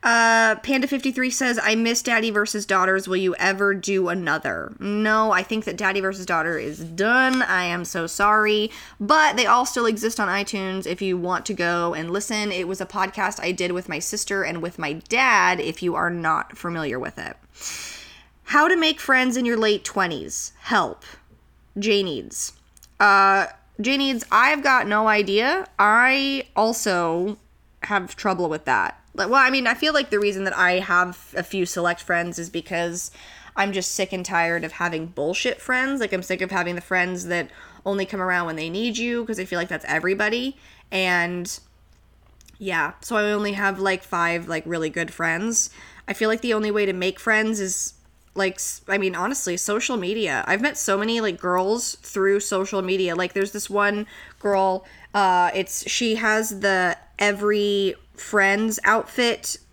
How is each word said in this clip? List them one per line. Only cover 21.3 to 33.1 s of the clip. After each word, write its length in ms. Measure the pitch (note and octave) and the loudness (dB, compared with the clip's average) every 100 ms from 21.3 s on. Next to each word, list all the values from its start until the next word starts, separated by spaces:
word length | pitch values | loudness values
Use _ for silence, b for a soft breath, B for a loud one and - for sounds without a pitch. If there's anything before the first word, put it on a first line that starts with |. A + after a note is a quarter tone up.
| - _ _ _ - | -20 _ _ _ -4
Jay 240 | G3+ G3+ | 0 2
needs." 500 | F#3+ C3+ C2+ - - - _ - - _ | 0 -4 -8 -10 -10 -12 _ -20 -20 _
Uh, 460 | G3+ G3 G3 G3 F#3 - _ - | 6 8 6 4 0 -6 _ -6
Jay 160 | G#3+ C#4 | 0 0
needs, 300 | C#4 B3 - | 0 -2 2
I've 320 | G#3 B3+ D4+ | 4 4 4
got 240 | C#4 B3+ G3+ | 4 2 4
no 220 | G#3 A3 | 2 4
idea. 580 | G#3+ G3 G3+ B3 F4+ F#4+ - | 2 2 2 2 0 -4 2
I 680 | G#3 A3 B3 C4+ C#4 C#4 - | 4 6 6 4 0 -2 -4
also 840 | - A3 A#3+ G#3+ F3+ E3+ E3+ F#3+ G3+ _ _ _ _ | 0 0 0 0 0 0 0 -2 -6 _ _ _ _
have 320 | - G3+ F3+ - | -2 -2 -2 -4
trouble 340 | G#3 F3+ E3+ | -2 0 -2
with 160 | D#3 - | -2 0
that. 340 | A#2 E2+ - _ - | 2 2 -4 _ -4
Like, 120 | F#3+ | 2
well, 120 | C4+ | 4
I 100 | B3+ | 6
mean, 180 | C4+ B3 | 4 0
I 60 | |
feel 180 | A#3+ D4+ | 0 2
like 180 | D4 B3 | 2 2
the 80 | G#3 | 0
reason 240 | G3+ F#3+ | 0 0
that 140 | F#3+ - | -4 2
I 240 | F3+ F#3 | 4 2
have 520 | F#3 F3+ F3+ F3 - - | 2 2 2 -2 -10 -8
a 80 | |
few 220 | E3+ G3 F3 | -4 -2 -2
select 360 | - F3 E3+ | 0 0 -2
friends 340 | - F3 F3 E3+ | -2 -2 -2 -6
is 140 | E3+ | -8
because 600 | F3 - F3 E3+ F3 - | -8 -6 -4 -2 -4 -10